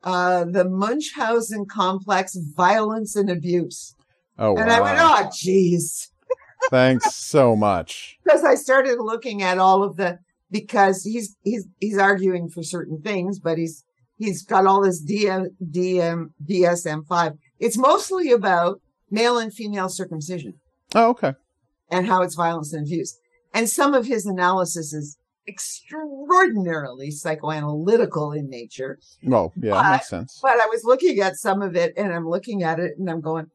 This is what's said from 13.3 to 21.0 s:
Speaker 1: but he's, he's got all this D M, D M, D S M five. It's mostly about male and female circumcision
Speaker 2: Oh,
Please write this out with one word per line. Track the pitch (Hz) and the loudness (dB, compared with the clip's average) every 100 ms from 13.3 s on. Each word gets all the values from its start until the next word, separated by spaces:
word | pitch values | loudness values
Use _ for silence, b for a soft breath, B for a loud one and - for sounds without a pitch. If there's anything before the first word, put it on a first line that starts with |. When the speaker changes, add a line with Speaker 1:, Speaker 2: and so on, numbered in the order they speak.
| 202 | -4
Speaker 1:
but | 165 160 | -4 -4
he's, | 165 160 _ _ _ _ | -4 -8 _ _ _ _
he's | 214 170 | -6 -6
got | - 196 190 | -2 2 4
all | 196 | 4
this | 196 170 | 2 0
D | 151 202 202 | -4 0 0
M, | 190 185 - 175 | 0 -4 -8 -10
D | 156 180 180 | -4 -2 0
M, | 170 170 160 _ | 0 -2 -8 _
D | 147 190 175 | -6 2 2
S | 175 | 2
M | 175 151 156 | -4 -8 -4
five. | 175 165 151 _ _ | 0 0 -4 _ _
It's | 233 214 | -4 2
mostly | 262 370 - 370 320 | 4 4 0 -4 2
about | 240 196 180 175 202 _ _ _ | 2 2 2 2 -2 _ _ _
male | 208 233 247 | -2 0 0
and | 226 | -4
female | 214 214 202 185 | -8 -8 -4 -6
circumcision | 180 185 160 151 180 123 - _ _ _ | -6 -10 -10 -8 -10 -10 -16 _ _ _
Speaker 2:
Oh, | - | 2